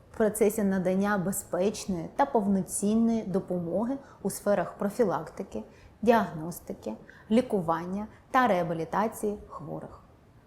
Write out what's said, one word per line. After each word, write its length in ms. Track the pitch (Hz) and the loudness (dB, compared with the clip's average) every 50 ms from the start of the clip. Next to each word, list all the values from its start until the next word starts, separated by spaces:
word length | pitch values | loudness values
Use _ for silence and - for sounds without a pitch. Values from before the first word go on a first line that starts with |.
| - - | -20 -8
в 40 | - | -2
процесі 460 | - 226 208 214 - 226 208 214 220 | 0 0 2 2 4 2 2 4 2
надання 560 | 202 196 190 196 170 185 185 190 196 202 208 202 | 2 2 2 2 2 2 2 2 2 2 0 0
безпечної 920 | 170 185 190 - - - - 180 185 208 220 - - - 185 170 160 170 - | 0 -2 -2 -4 -4 -4 -2 0 0 0 0 -2 -4 -4 -4 -4 -6 -4 0
та 100 | - 277 | 0 0
повноцінної 960 | 277 - 233 196 202 196 190 180 - - - 196 202 214 226 233 226 226 220 | 2 2 2 2 2 2 2 0 -2 -2 -2 0 2 4 4 4 4 2 0
допомоги 760 | 208 208 175 190 185 - 180 180 170 165 175 196 226 233 277 277 - - - - | 0 -2 -2 -2 -2 -2 -4 -4 -2 -2 -2 0 0 -2 -4 -6 -8 -14 -12 -6
у 80 | - 196 | -6 -6
сферах 420 | - - - 208 202 185 170 - - - | -6 -2 0 0 2 2 0 -2 -4 -4
профілактики, 840 | 196 202 196 - 240 190 156 143 156 - - - 196 - - 214 220 - - - - - - - | -4 -2 0 2 2 2 2 0 -4 -8 -10 -12 -10 -10 -10 -10 -12 -12 -16 -20 -20 -20 -12 0
діагностики, 880 | - 220 233 226 196 165 156 160 156 175 170 - - - 196 - - 220 220 - - - - - - - | 4 4 4 4 4 0 -4 -6 -8 -8 -10 -10 -12 -14 -14 -10 -10 -10 -10 -10 -14 -20 -20 -16 -2 2
лікування 760 | 214 226 - - 214 202 165 165 165 160 170 180 190 202 214 214 - - - - | 4 4 4 4 0 0 0 0 -2 -2 -2 -6 -6 -6 -8 -10 -12 -18 -6 0
та 160 | - 254 254 | 2 4 4
реабілітації 920 | 233 196 180 175 165 170 165 160 160 - 180 208 226 - - - 208 202 208 - - | 4 4 2 2 0 -2 -4 -4 -2 0 0 0 0 -2 -4 -4 -4 -4 -6 -8 -14
хворих. 540 | - - 147 156 156 156 - - - - - - - - _ - - - - | -14 -12 -10 -10 -10 -10 -12 -14 -16 -20 -20 -20 -20 -20 _ -20 -20 -20 -20